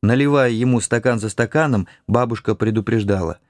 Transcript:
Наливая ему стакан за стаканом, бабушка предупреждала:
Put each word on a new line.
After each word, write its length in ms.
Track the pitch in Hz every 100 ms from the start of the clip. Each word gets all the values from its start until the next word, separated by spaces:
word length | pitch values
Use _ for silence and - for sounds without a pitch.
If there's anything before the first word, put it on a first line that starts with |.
Наливая 460 | 101 123 143 143 127
ему 320 | 113 123 120
стакан 360 | - 117 127 120
за 120 | 107
стаканом, 580 | - 117 156 156 117 92 - -
бабушка 480 | 110 120 113 - 107
предупреждала: 840 | 110 110 104 113 101 98 82 82 _